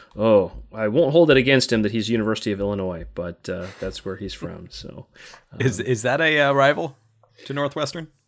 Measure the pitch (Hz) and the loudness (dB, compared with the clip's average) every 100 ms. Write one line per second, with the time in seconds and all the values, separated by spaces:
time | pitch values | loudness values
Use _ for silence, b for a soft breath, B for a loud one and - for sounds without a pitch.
0 | B - 110 104 87 - - 110 107 127 | B -2 4 4 4 -6 -14 -4 -2 2
1 | 139 160 156 135 127 131 - 113 104 113 | 4 6 6 6 6 4 4 0 0 -2
2 | 104 117 110 107 107 98 101 101 92 82 | 0 0 0 -2 -4 -2 -2 -4 -6 -8
3 | 82 - 87 85 - 90 92 - 95 - | -12 -10 -10 -10 -10 -10 -10 -10 -10 -10
4 | 98 92 98 - 85 82 85 - - - | -10 -10 -10 -12 -12 -14 -18 -18 -18 -18
5 | - B B B B - 123 101 123 113 | -20 B B B B -4 -2 -2 -2 -2
6 | 120 143 160 151 143 139 139 147 160 - | 0 0 2 2 2 4 4 2 -4 -10
7 | _ _ _ _ - 143 143 156 143 170 | _ _ _ _ -10 -4 -4 -4 -6 -8
8 | 156 _ | -16 _